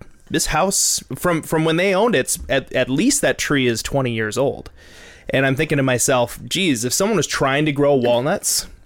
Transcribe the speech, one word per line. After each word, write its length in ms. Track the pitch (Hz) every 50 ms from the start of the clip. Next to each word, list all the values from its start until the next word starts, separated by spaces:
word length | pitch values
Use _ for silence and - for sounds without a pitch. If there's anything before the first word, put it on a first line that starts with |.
| - - - - - -
this 160 | - 170 -
house 560 | - - 151 180 196 - - - - - - - - -
from, 260 | - - 180 170 156
from 220 | - - 165 156 160
when 120 | 160 160
they 180 | 170 190 202 185
owned 200 | 185 220 247 190
it, 60 | 131
it's 180 | 123 - - - - -
at, 240 | 135 135 - -
at 160 | - 131 127 123
least 320 | 135 147 226 277 - -
that 140 | 165 139 -
tree 300 | - - - 147 139 127
is 160 | 120 113 110
twenty 300 | - - - 139 131 123
years 260 | 117 113 110 107 101 117
old. 320 | 139 127 - - - - - - - - - - - - - - - -
And 140 | - 131 135
I'm 120 | 135 131
thinking 200 | 127 160 156 156 139
to 40 |
myself, 560 | 135 131 123 117 - 143 131 123 120 - - - 104
"Geez, 400 | 117 - 165 190 165 131 107 120
if 80 | 123
someone 240 | - - 190 220 226
was 100 | 160 135
trying 380 | - - - 147 131 135 147 156
to 60 | 156
grow 240 | 139 139 143 143 143
walnuts 720 | 131 120 120 120 120 131 156 196 - - - - - - - - - -